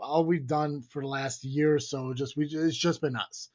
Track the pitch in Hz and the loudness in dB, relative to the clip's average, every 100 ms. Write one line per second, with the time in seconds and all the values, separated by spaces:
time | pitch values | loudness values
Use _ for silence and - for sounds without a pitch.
0 | 127 156 165 175 131 151 151 143 123 147 | 0 2 4 2 2 0 0 -4 -8 -8
1 | 139 135 135 - 135 143 151 147 - 135 | -6 -4 -4 -6 -4 2 4 4 0 -6
2 | 131 127 135 147 147 160 165 - 170 156 | -4 -4 -4 -2 -2 0 0 2 0 2
3 | 147 120 95 - - | 0 -2 -6 -10 -16